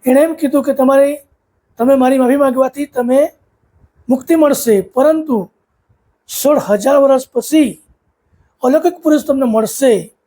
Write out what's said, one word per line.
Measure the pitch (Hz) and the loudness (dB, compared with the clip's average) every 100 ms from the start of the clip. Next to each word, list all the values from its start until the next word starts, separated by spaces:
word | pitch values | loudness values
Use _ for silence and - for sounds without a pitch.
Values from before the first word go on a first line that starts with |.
| - | 2
એણે | 262 | 2
એમ | 320 | 2
કીધું | 311 285 285 | -2 -2 -2
કે | 269 | -2
તમારે, | 269 262 277 285 294 _ _ _ _ _ _ | -2 2 2 2 -2 _ _ _ _ _ _
તમે | 240 | 0
મારી | 277 254 269 | 2 2 2
માફી | 254 285 | 0 2
માંગવાથી | 277 254 262 277 285 | 0 0 -4 -4 -8
તમે | 254 240 262 320 _ _ _ _ _ _ _ - | -6 -2 0 0 _ _ _ _ _ _ _ -4
મુક્તિ | 262 - | -4 0
મળશે, | 330 294 277 - 208 | 0 2 0 0 0
પરંતુ | 190 - 285 320 311 233 175 _ _ _ _ _ _ _ _ - | 0 0 0 0 -2 -4 -6 _ _ _ _ _ _ _ _ -4
સોળ | 269 294 | 0 0
હજાર | - 208 220 285 | 0 -2 0 2
વર્ષ | 277 262 262 | 2 0 -2
પછી | 247 - 311 269 160 _ _ _ _ _ _ _ _ | -8 -2 0 0 -4 _ _ _ _ _ _ _ _
અલૌકિક | 254 294 349 349 | 0 0 0 -4
પુરુષ | 320 302 | -2 -2
તમને | - 269 254 | 0 -2 0
મળશે | 220 220 - 269 214 160 _ | 0 -2 -2 0 0 -4 _